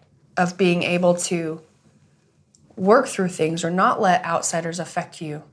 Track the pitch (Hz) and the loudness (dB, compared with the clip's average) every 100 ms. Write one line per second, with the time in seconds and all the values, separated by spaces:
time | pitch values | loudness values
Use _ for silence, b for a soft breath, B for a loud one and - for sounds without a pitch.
0 | _ _ _ - 175 180 180 175 156 175 | _ _ _ -2 -2 2 2 2 0 2
1 | 175 175 - 170 165 160 - _ _ _ | 2 2 -2 -4 -4 -8 -14 _ _ _
2 | _ _ _ _ _ _ _ - 190 254 | _ _ _ _ _ _ _ -2 4 4
3 | 269 - 180 - 160 165 170 180 220 - | 4 -2 -4 -2 -2 -2 -2 0 2 2
4 | 196 175 165 170 - 170 165 170 160 - | 2 2 0 -4 -2 -4 -4 -6 -8 -8
5 | - - 156 151 - | -8 -10 -10 -10 -14